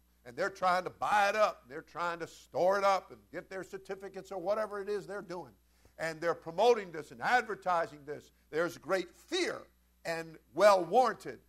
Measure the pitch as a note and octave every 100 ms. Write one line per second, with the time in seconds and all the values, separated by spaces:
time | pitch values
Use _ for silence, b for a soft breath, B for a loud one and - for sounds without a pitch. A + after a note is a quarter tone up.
0 | _ _ B2 B2 F#3+ F#3+ F#3 F3+ E3+ -
1 | C3+ G#3 G3+ G#3+ G3+ - A#2 D3 D#3 D3+
2 | F3 E3+ D#3+ - - B2+ F3 G3+ G3 F#3+
3 | - A#2 _ E3 F3 F#3+ F3 F#3+ F#3+ F#3+
4 | G3 F#3 F#3+ G3 E3+ G#3+ G#3+ G3+ G3 G#3
5 | D#3+ G3+ F#3+ F#3 B2 - b b b -
6 | D#3+ D#3 E3 D#3+ E3 E3 A#3 A#3 F#3 D#3
7 | C#3+ A#2 D3 B3 A3 G3 F#3 F3 D#3+ D3
8 | C#3+ C3+ - _ _ D3+ E3+ C3+ C3 F#3+
9 | - - - F#4 C#4+ C#3+ - _ _ _
10 | F3 E3 E3 D#3+ _ C#3 G#3 F#3+ E3 A3
11 | A#3+ F3+ D3+ A2